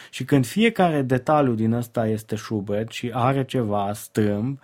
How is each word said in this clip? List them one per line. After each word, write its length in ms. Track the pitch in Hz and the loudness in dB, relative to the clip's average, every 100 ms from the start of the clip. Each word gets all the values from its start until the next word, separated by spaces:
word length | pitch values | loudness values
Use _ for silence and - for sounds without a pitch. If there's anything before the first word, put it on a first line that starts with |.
| - | -16
și 140 | - | -10
când 220 | 131 143 123 | 2 2 2
fiecare 560 | - 226 226 180 151 | 2 2 4 2 2
detaliu 520 | 131 127 123 151 135 | 2 0 2 2 4
din 180 | 113 113 | 2 0
ăsta 340 | 117 120 - 110 | 0 -2 -2 0
este 300 | 110 - 107 | -2 -4 -8
șubret 520 | - 110 98 104 113 | -4 -6 -2 -4 -4
și 220 | - 123 | -6 -6
are 320 | 120 120 139 | 0 0 0
ceva 480 | 131 131 113 104 101 | -2 -2 0 0 -2
strâmb, 640 | 104 - - 104 104 120 139 | -6 -6 0 0 0 -4 -6